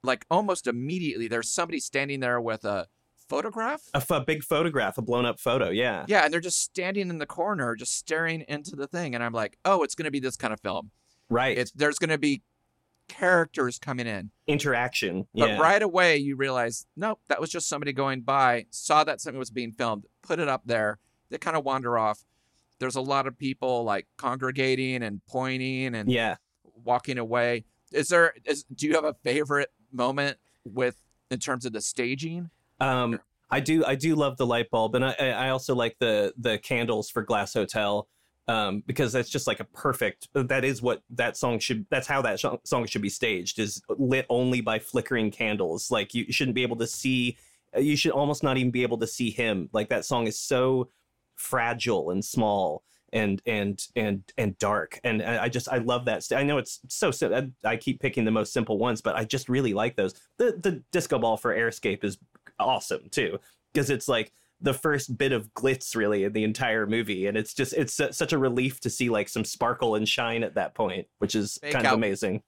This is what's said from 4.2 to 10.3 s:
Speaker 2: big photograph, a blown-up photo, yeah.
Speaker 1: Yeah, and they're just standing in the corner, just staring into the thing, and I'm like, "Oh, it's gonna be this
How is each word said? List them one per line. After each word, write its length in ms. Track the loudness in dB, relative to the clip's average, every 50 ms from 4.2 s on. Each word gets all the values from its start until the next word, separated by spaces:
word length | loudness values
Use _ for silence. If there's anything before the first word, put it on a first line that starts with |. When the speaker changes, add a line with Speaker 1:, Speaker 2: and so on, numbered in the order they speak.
| 2
Speaker 2:
big 180 | 0 -2 -2 0
photograph, 540 | 0 0 2 2 2 2 2 0 0 0
a 40 | -4
blown-up 380 | -2 0 2 2 2 2 0 0
photo, 300 | 0 0 2 2 2 2
yeah. 360 | 2 2 2 2 0 -2 -2
Speaker 1:
Yeah, 160 | 2 2 4 4
and 100 | 4 2
they're 60 | 0
just 220 | -2 -2 -2 -2
standing 480 | -4 -4 _ -6 -4 -2 -2 -2 -4 -4
in 80 | -4
the 80 | -6 -6
corner, 500 | -8 -4 -4 -2 -2 0 -2 -2 -2 -4
just 200 | -4 -4 -6 -6
staring 500 | -6 -4 -2 -2 0 0 -2 -2 -4 -6
into 280 | -6 -8 -8 -8 -10 -10
the 120 | -8 -8
thing, 280 | -6 -6 -6 -4 -4 -4
and 80 | -4 -4
I'm 100 | -2 -2
like, 240 | -2 -2 -4 _ _ _
"Oh, 180 | 2 4 4 4
it's 120 | 0 0
gonna 160 | -4 -4 -4
be 80 | -2 -2
this 180 | -2 -4